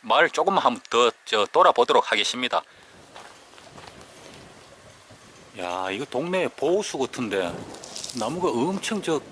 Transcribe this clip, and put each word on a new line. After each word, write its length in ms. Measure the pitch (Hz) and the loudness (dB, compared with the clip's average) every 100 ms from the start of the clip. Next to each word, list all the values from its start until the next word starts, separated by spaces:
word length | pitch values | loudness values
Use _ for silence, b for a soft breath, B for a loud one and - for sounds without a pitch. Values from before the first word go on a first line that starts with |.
마을 300 | - 120 160 | 2 4 4
조금 260 | - 165 190 | 4 2 4
한번 240 | 135 120 - | 2 0 -2
더 200 | 120 120 - - | 2 2 2 -2
저 180 | 110 98 | 0 2
돌아보도록 640 | 156 180 139 123 131 - | 6 6 6 4 4 4
하겠습니다. 500 | 110 101 123 123 85 - B B B - - - - - - - - - - - - - - - - - - - - - - - - - 101 | 0 0 -2 -2 -2 -4 B B B -20 -20 -20 -20 -20 -20 -20 -20 -20 -20 -20 -20 -20 -20 -20 -20 -20 -20 -20 -20 -20 -20 -20 -20 -20 -10
야, 320 | 90 90 92 | -6 -4 -4
이거 140 | 98 143 | -4 -4
동네 420 | 123 165 185 147 | -4 -2 -2 -2
보호수 500 | - 139 185 208 151 | -2 0 0 -2 -4
같은데 540 | 123 - 117 98 90 85 - - - - - 123 | -6 -4 -4 -2 -2 -6 -12 -16 -14 -14 -10 -6
나무가 300 | 110 165 175 | -4 -2 -2
엄청 540 | 117 143 196 - 214 | 0 -2 -2 -4 -4
저 180 | 175 151 - | -2 -4 -4